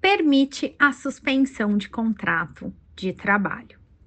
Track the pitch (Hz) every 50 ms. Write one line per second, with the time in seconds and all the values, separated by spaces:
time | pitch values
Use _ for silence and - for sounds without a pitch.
0 | - 381 403 415 339 302 277 269 277 269 - - - 294 - _ 294 285 269 -
1 | - 277 - - - - 269 269 269 262 - - 220 208 208 208 202 - - -
2 | 226 226 220 - - 185 170 165 170 - - - - - 190 - _ _ - -
3 | - 190 175 - - 202 202 208 196 165 - - - - - _ - _ _ _
4 | _